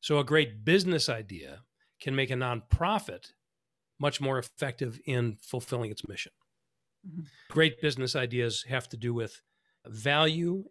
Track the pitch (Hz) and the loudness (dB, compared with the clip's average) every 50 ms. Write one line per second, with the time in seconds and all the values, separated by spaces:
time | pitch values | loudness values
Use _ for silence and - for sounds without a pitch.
0 | - - 151 147 139 135 151 156 117 113 107 107 107 156 170 202 180 185 175 156 | -2 0 2 2 2 4 4 4 4 2 -2 -4 2 4 4 4 4 2 0 0
1 | - - 123 113 107 98 98 82 - 67 - - - _ _ _ _ _ _ _ | 0 0 -2 -4 -6 -10 -12 -14 -14 -14 -16 -18 -20 _ _ _ _ _ _ _
2 | - 143 135 135 135 131 131 127 127 123 123 113 - _ - - 165 185 214 202 | -6 -2 0 0 0 0 0 -2 -2 -2 -2 -4 2 _ 2 2 4 2 0 0
3 | - - 90 90 - - _ _ _ _ _ _ _ _ _ _ _ _ _ - | -2 -6 -10 -14 -16 -20 _ _ _ _ _ _ _ _ _ _ _ _ _ -2
4 | 143 147 - - 139 135 135 127 120 - - - 147 135 120 - 135 123 113 131 | -2 -2 0 0 -2 -2 -2 -2 -4 -6 -6 -6 -6 -4 -4 -4 -6 -6 -6 -8
5 | - - 131 123 120 117 107 - - - - 123 117 - 135 120 117 107 107 - | -4 -2 0 0 0 0 -2 -6 -10 -8 -8 -8 -6 -4 -4 -4 -4 -6 -6 -10
6 | - - 98 - - - - _ _ _ _ _ _ _ _ _ _ _ _ _ | -10 -10 -10 -10 -12 -12 -14 _ _ _ _ _ _ _ _ _ _ _ _ _
7 | - 190 156 180 160 143 - - - - - 156 160 160 156 - - 151 127 123 | -18 -12 -10 -10 -10 -12 -16 -20 -20 -2 4 4 4 4 4 0 -2 -2 0 0
8 | 131 123 - 139 127 120 120 123 120 117 104 - - 120 127 127 - - - 113 | -2 -2 0 -2 -2 0 0 0 0 0 -2 -4 -4 -4 -4 -4 -4 -6 -8 -4
9 | 113 120 120 117 113 107 - - _ _ _ _ _ _ _ _ - - 107 110 | -4 -2 -2 -2 -4 -6 -8 -14 _ _ _ _ _ _ _ _ 2 2 2 4
10 | 107 139 143 151 160 156 160 165 170 175 175 196 202 - | 2 4 6 6 6 4 4 2 0 0 0 -2 -4 -8